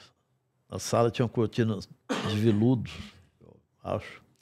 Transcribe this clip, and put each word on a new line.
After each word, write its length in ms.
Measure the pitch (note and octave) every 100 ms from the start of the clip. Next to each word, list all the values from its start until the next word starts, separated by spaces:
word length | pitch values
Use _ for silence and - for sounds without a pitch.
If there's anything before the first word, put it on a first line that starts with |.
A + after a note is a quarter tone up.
| - _ _ _ _ _ _
na 120 | F#2+
sala 320 | - A#2 A#2
tinha 140 | - A#2+
uma 40 |
cortina 480 | - G#2+ - A2 G2
de 600 | - - - - G2+ G#2
veludo, 500 | A2+ G#2 A#2 B2+ F2+ - - - _ _ G1+ - _ _
acho, 380 | F#2+ G#2 - - _ _